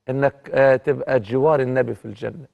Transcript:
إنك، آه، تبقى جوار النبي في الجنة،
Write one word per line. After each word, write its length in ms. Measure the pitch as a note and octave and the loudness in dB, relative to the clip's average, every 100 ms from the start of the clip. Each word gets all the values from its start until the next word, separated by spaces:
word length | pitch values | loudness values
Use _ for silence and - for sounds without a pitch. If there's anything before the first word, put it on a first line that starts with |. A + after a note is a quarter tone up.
| - | -8
إنك، 420 | C3 C#3 - - | 0 0 -2 -4
آه، 240 | - C3+ C3 | 2 4 4
تبقى 440 | D3 C3 B2+ C3 | 0 -4 0 -2
جوار 400 | G2+ C3 D3 D3+ | 0 0 2 2
النبي 340 | B2+ B2+ A#2+ | 0 0 -2
في 100 | A2 | -4
الجنة، 420 | A2+ G#2 A2+ E3 C3+ | -12 -10 -10 -10 -16